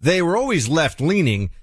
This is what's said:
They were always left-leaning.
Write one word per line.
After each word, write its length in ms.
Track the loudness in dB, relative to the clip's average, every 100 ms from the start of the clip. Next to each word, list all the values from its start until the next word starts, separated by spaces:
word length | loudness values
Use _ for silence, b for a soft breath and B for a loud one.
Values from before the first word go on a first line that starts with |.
They 200 | 0 2
were 160 | 2 0
always 320 | 0 0 0
left-leaning. 800 | 0 0 0 -2 0 0 0 -4 -10